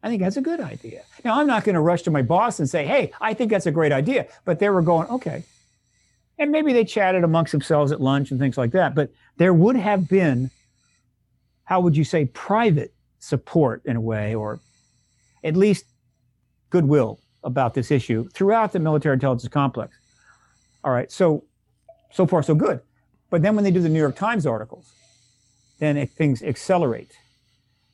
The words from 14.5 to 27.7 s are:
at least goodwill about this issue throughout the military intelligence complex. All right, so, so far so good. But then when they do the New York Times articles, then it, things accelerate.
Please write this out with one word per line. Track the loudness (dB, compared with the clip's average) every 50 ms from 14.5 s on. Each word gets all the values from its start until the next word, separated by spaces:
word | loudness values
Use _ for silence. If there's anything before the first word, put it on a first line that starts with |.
| -10 -12 _ _ _ _ _ _ _ _ _ _ _ _ _ _ _ _ -6
at | -2 0
least | 2 4 2 2 0 -2 _ _ _ _ _ _ _ _ _ _ _ _ _ _ _ _ _
goodwill | 0 2 2 4 4 2 2 0 -4 -12 _ _ _ _ -10
about | -6 -2 0 -2 0 0
this | -2 -2 0
issue | 0 0 0 0 -2 -2 -2 -6
throughout | _ -2 0 2 2 2 0 0 -2
the | -2
military | -2 0 0 0 0 0 0
intelligence | 0 0 0 -2 -2 -4 -4 -2
complex. | 0 0 0 -2 -6 -12 -12 _ _ _ _ _ _ _ _ _ _ _ _ _ _ _ _ _ _ _
All | -2
right, | -2 -2 -2 -6 -2
so, | 0 2 2 2 0 -4 _ _ _ _ _ _ _ _ _ -20 _ _ _
so | _ -2 0
far | 2 2 0 0
so | 2 0
good. | 0 2 0 -2 -4 _ _ _ _ _ _ _ _ _ _
But | -2 0 2
then | 2 2
when | 2 2
they | 2
do | 2 2
the | 2 2
New | 2 2
York | 0 0 -2
Times | -2 -4 -2 -2 -2 -2
articles, | -2 -4 -4 -8 -12 -16 -20 _ _ _ _ _ _ _ _ _ _ _ _ _ _ _ _ _ _ _ _
then | -2 -2 -2 -2
it, | -4 -6 _
things | _ 0 0 0 -2 -4
accelerate. | -8 -8 -8 -2 0 0 2 2 0 -2 -4 -10 _ _ _ _ _ _ _ _ _ _ _ _ _